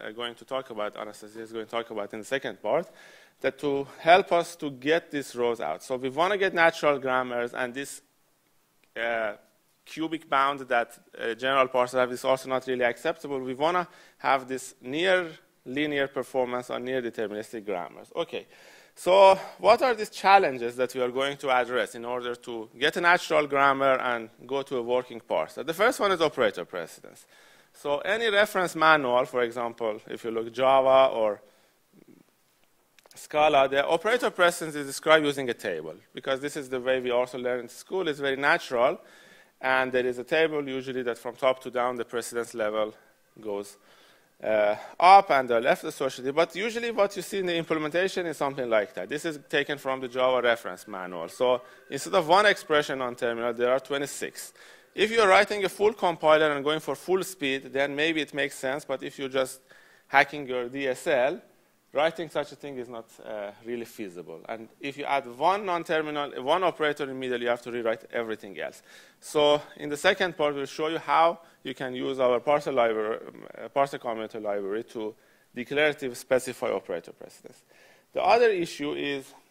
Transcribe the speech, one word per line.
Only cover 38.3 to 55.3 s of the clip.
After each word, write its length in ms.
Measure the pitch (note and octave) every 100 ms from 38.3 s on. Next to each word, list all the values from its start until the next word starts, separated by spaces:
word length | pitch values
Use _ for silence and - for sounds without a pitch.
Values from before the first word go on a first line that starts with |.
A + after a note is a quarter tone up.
| C3+
natural, 640 | C#3+ E3+ - B2 C3+ F3 - - - - _ -
and 300 | C3 C3 B2+
there 140 | B2+ B2
is 140 | B2
a 40 |
table 440 | A#2 D#3 D#3 D3+ C#3
usually 340 | C3 C3 B2+
that 140 | A#2+ A2+
from 180 | B2 A2+
top 260 | C3 C3
to 80 | C3
down 240 | B2 B2 A#2+
the 80 |
precedence 500 | A2 A#2+ - A#2+ A2+
level 400 | A#2 G#2+ G#2+ G#2+ - _ _ _ -
goes, 380 | G#2+ G2+ G2+ - _ _ _ _ _ _
uh, 320 | - G#2+ G#2 G#2+ - -
up 320 | F3 G3 F#3+
and 180 | C#3 B2
the 120 | A#2
left 240 | C3 F#3 D#3+
associative. 500 | - C3+ C3 C3 C#3+
But 180 | E3+ F3
usually 340 | A3+ A3+ A#3
what 240 | G#3+ G3+ F#3+
you 60 |
see 180 | - G3
in 60 | F3+
the 100 | E3
implementation 720 | D#3+ D#3+ D3+ E3+ F#3+ F#3 E3+
is 100 | C#3+
something 340 | C#3+ C#3 B2
like 240 | A2 G2 -
that. 120 | G2
This 160 | C#3+
is 160 | E3+ D3 -
taken 280 | D3 C#3+ C#3
from 240 | C3+ C3
the 80 | B2+
Java 320 | B2+ B2+ B2+
reference 460 | A#2+ A2+ G2 F2+ A2
manual. 400 | F#2+ F2+ F2 F2
So 320 | - B2+ B2 - - -
instead 260 | C3+ E3+ F#3+
of 120 | D#3
one 180 | F#3+ G#3
expression 560 | F#3+ - D3 D3+ C3+
on 140 | B2 -
terminal, 380 | A#2+ A#2 A#2+
there 180 | A#2 B2
are 80 | C3+
twenty-six. 720 | C3+ C#3+ C#3 - D2+ - - - - - _
If 160 | - G#3+
you're 180 | A3+
writing 360 | G3